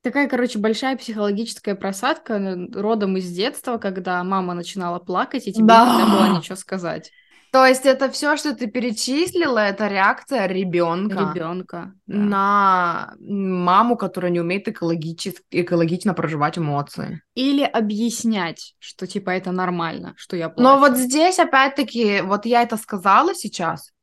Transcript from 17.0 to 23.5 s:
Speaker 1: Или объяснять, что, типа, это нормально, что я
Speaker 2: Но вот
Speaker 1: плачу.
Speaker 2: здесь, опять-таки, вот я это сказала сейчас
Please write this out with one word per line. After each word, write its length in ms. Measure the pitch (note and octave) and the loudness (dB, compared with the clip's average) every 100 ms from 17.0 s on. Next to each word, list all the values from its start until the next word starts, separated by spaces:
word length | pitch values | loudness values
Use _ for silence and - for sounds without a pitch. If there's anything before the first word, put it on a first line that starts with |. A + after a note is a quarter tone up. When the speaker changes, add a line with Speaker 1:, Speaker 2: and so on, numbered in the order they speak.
| C#3 D#3+ _ A#3+ | -10 -12 _ -4
Speaker 1:
Или 260 | C4+ C#4+ | 0 2
объяснять, 1080 | C#4+ A#3 G#3+ G#3+ A#3 A#3 A3+ G#3+ E3+ - - _ | 0 0 -2 -2 -2 -2 -2 -2 -4 -8 -18 _
что, 260 | - - F#3 | -20 -14 -8
типа, 240 | G3+ G3 | -6 -4
это 220 | F#3 F#3 | -4 -4
нормально, 640 | F#3 F3+ F3 E3 - F3 - | -2 -2 -2 -4 -6 -12 -16
что 200 | - F3+ | -10 -6
я 120 | D#3+ G3 | -6 4
Speaker 2:
Но 220 | B3+ C#4 | 6 8
вот 180 | C#4+ B3 | 6 4
Speaker 1:
плачу. 0 | |
Speaker 2:
здесь, 420 | B3 C#4+ F4 F#4 | 0 2 2 4
опять-таки, 840 | E4 C4+ C4+ C#4 A#3 A#3 G#3+ G3+ | 2 4 2 0 -4 0 0 0
вот 240 | F#3 G#3 A#3 | 0 -2 2
я 160 | A#3+ | 2
это 140 | A#3 A3 | 2 -4
сказала 580 | - G3+ F#3+ G#3 E4 | -8 -2 4 4 4
сейчас 580 | F#4 G#3 | -2 -10